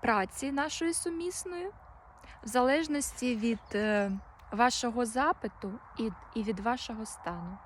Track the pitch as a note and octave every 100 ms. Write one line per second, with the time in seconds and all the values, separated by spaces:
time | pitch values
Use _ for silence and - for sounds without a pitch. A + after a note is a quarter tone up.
0 | B3 G#3+ F#3+ - C4+ C#4 D4+ - E4 E4
1 | F4 E4+ F4 - F#4 F4 F#4 G#4+ - -
2 | - - - - A3 B3 B3 C#4+ D#4 D4
3 | C4+ - B3+ A3+ A3+ A3 - G3+ G#3+ G#3
4 | G3+ G3 - - - G#3 B3 B3 B3 A#3
5 | A#3+ A#3 D4 F4+ A3 - G3 G#3 - -
6 | A3+ F#3 - - G#3+ G3 G#3 B3 - A3
7 | A3 - - F3 F3 G3